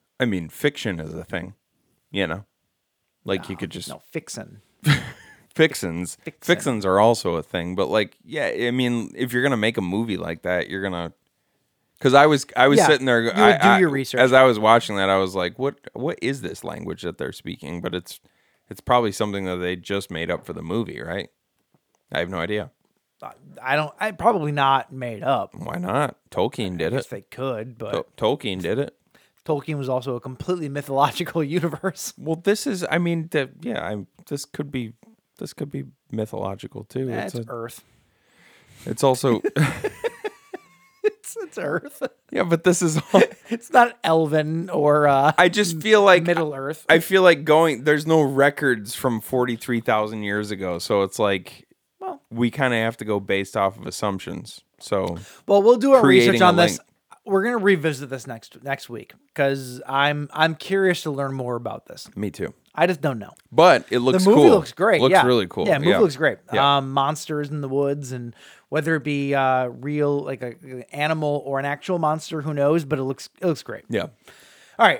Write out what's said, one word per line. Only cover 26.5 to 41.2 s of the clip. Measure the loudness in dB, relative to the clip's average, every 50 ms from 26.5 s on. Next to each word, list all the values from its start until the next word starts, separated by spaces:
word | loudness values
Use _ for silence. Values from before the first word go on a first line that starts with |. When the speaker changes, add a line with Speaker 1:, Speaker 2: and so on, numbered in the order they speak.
| -2 -4 -6 -6 -4 -4
Speaker 1:
did | -4 -4 -4
Speaker 2:
I | -4
guess | -6 -8
Speaker 1:
it. |
Speaker 2:
they | -12 -16
could, | -16 _ -14 -10 -8 -8 -8 -8 -10 -12 -14 -14
but | -10 -8 -6 -6 -8 _ _ -4
Speaker 1:
Tol-, | -2 -2 -2 -2
Tolkien | -4 -6 -6 -4
did | -4 -4 -2 -2
it. | -4 -6 -8 _ _ _ _ _ _ _ _ _ _
Speaker 2:
Tolkien | -6 -6 -6 -6 -6 -8 -6
was | -6 -4
also | -4 -4 -4 -6 -8
a | -8
completely | -8 -12 -14 -10 -8 -6 -6 -6 -6 -8
mythological | -8 -8 -8 -4 0 2 2 2 0 -2 -8 -6 -4 -4 -4
<laughs> | -2 -2 -2
universe. | -2 -4 -4 -6 -6 -6 -6 -8 -10 -14 -14 -10
Speaker 1:
Well, | -8 -6 -6
this | -4 -2 -2 -2 -2 -2 -6
is, | -6 -6 -4 -4
I | -2 -2
mean, | 0 0 -2 -2 -4 -4
the, | -4 -4 -4 -4 -8 -12
yeah, | -10 -8 -8 -6 -6 -6
I, | -8 -8 -10 -14 _ _ -14 -10
this | -10 -10 -10
could | -10 -10 -10 -10 -8
be, | -8 -8 -8 -10 -12 _ _ _ _ _ _ _ _ -16
this | -16 -14 -12
could | -12 -12 -10
be | -10 -10 -12 -12 -16 _ _ _
mythological | -8 -6 -6 -6 -6 -8 -8 -8 -8 -10 -12 -14 -14 -16 -14
too. | -10 -8 -8 -6
Speaker 2:
That's | -6 -6 -6 -6 -8 -8
Speaker 1:
It's | -10 -10 -10
a |
Speaker 2:
Earth. | -10 -12 -12 -12 -14 -18 -20 _ _ _ _ _ _ _ _ _ _ _ _ _ _ _ _ _ _ -14 -10 -10
Speaker 1:
It's | -4 0 2
also | 2 2 2 2 0 0 0 -2 -2
<laughs> | -2 0 -2 -2 -2 -6 -8 -8 -8 -8 -10 -10 -10 -10 -12 -12 -12 _ _ _ -20 -20 _ _ _ _ _ _ _ _ -4
Speaker 2:
It's, | -4 -4 _